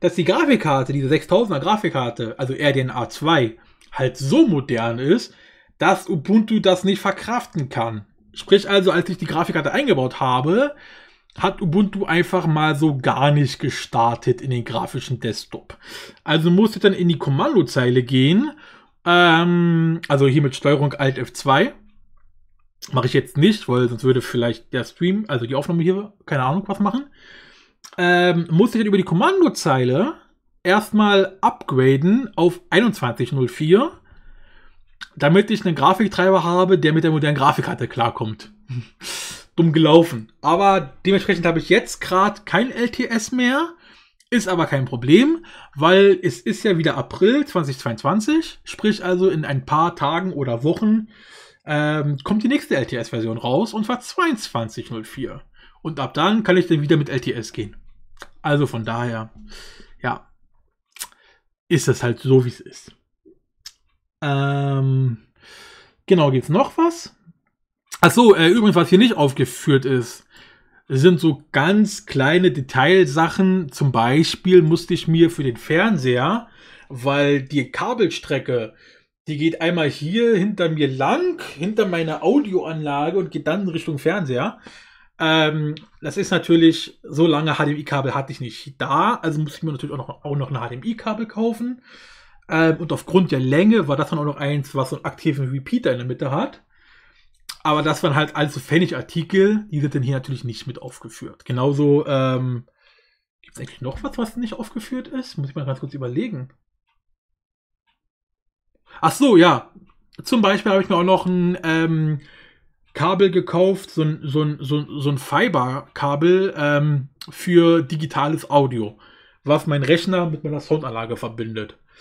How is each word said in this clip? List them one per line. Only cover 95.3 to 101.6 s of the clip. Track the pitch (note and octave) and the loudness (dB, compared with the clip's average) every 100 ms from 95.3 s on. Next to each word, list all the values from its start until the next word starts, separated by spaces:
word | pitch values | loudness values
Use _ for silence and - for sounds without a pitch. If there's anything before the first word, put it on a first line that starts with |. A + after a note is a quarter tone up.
| C#3 C3 | -2 -4
Repeater | C3+ - A#3+ D#3+ | -6 -4 -2 -2
in | A#2+ | -2
der | B2 | -6
Mitte | B2 C#3 | -6 -4
hat. | D3 C4+ - _ _ _ _ _ _ _ _ - - | -4 -6 -10 _ _ _ _ _ _ _ _ -20 -6
Aber | D#3 D3+ | -2 0
das | D3+ D3 | 0 0
waren | E3+ | 0
halt | C#3+ D3 | 0 0
also | D3 D3 C#3 | -2 -4 -4
Pfennig-Artikel, | - D#3+ F3+ C3 - E3+ D#3 G3 G3 G#3+ G#3 | -2 0 0 -4 -8 -8 -2 2 2 2 -4
die | D3 | -4
sind | C#3 | -2
dann | D3 | -2
hier | B2+ | -2
natürlich | C3+ C3 B2+ | -4 -6 -10
nicht | A#2+ A2 - | -10 -12 -14
mit | A#2+ | -14
aufgeführt. | B2+ - A2+ - - - | -16 -18 -20 -18 -18 -16
Genauso, | - B2 | -8 -2